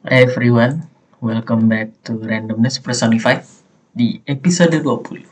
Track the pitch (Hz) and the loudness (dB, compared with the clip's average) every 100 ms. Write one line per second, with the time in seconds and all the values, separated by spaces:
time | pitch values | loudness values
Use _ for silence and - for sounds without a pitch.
0 | - 131 123 - 120 117 123 160 - _ | 2 4 4 4 2 4 2 0 -10 _
1 | _ _ 113 113 113 113 113 110 110 _ | _ _ -4 -4 -2 2 2 0 -4 _
2 | - 117 110 110 110 113 123 - - 120 | -10 -8 -4 -6 -4 -2 -2 -2 -6 -2
3 | 117 113 123 156 - _ _ _ _ - | 0 2 2 0 -4 _ _ _ _ -2
4 | 117 - - 139 180 175 170 156 143 - | -2 -2 -8 -2 -2 2 2 2 -2 -4
5 | - - - | -6 -16 -20